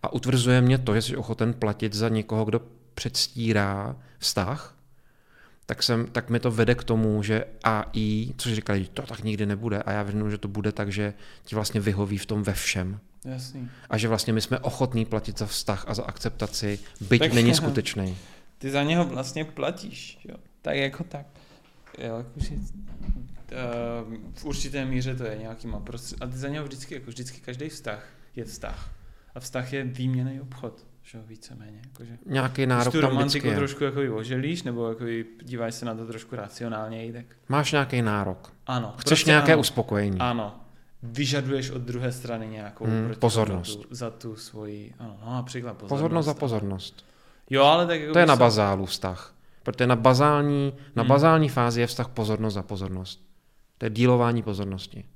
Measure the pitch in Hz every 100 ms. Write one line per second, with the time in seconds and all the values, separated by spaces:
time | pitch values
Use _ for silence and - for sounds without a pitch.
0 | - 123 127 127 123 123 123 131 127 107
1 | 107 - - 113 113 123 110 104 110 98
2 | 113 110 104 110 107 107 - - - -
3 | 120 - - - 113 104 101 98 104 131
4 | - - - - 95 147 - - - -
5 | - _ _ - - - - - - 117
6 | 120 - 117 117 123 110 113 123 - 113
7 | 110 107 101 110 - - - 110 - 120
8 | 107 107 117 127 120 107 107 101 92 -
9 | 135 117 110 104 104 101 117 101 110 104
10 | 101 104 107 104 104 101 104 - 101 101
11 | 104 104 - - - 107 104 110 101 95
12 | 101 101 - 107 104 95 - - 92 101
13 | - - 131 131 127 135 123 - - 113
14 | 110 110 - 110 - 127 127 - 127 123
15 | 110 110 107 98 104 - - 98 - 110
16 | - - 120 - 104 - 104 101 - -
17 | 98 120 151 117 117 - 160 135 - -
18 | 95 92 - - - - 135 139 143 165
19 | 165 127 131 - 156 - 139 175 - -
20 | - - - - - _ 151 143 139 135
21 | 165 143 143 - - - _ - - -
22 | 120 113 123 - - 143 - 202 202 -
23 | - - 123 - - 127 123 120 117 117
24 | 110 113 107 - 151 139 143 139 131 131
25 | 127 127 117 107 110 113 120 107 101 120
26 | - - 127 131 139 147 147 135 127 143
27 | 120 120 127 - - 123 151 151 - 104
28 | - - - - 107 - 110 - - -
29 | - - - - 127 127 127 135 127 123
30 | 127 127 127 135 135 127 120 - - -
31 | - 113 110 110 - 123 107 104 123 -
32 | 120 120 - 135 131 131 131 123 123 160
33 | 143 131 143 143 127 104 139 139 139 139
34 | 135 110 113 127 139 170 135 117 113 113
35 | 120 117 113 - 131 123 113 117 120 110
36 | 113 113 - 120 104 - 120 110 110 113
37 | 113 120 117 - _ 139 139 151 135 127
38 | 113 104 98 92 - - - 127 110 -
39 | - 131 - 151 147 160 139 - 110 104
40 | 101 95 123 120 104 - - - - -
41 | 117 117 143 143 131 135 127 127 120 123
42 | 123 120 120 113 110 110 104 - 113 113
43 | 113 110 120 110 107 95 87 104 107 127
44 | 120 - 117 107 - 107 107 104 104 -
45 | 117 104 110 127 123 131 120 101 101 139
46 | 160 165 151 143 143 110 101 95 - -
47 | - _ - - - 135 139 160 175 170
48 | 151 156 170 131 123 107 101 98 95 -
49 | 95 92 - - - - - 117 123 123
50 | 117 127 147 147 147 143 139 135 - -
51 | 117 139 156 160 151 127 120 117 120 -
52 | 117 - 107 107 110 101 92 101 95 92
53 | 92 - - - _ _ _ _ 113 107
54 | 123 123 120 120 104 98 101 95 - -
55 | 98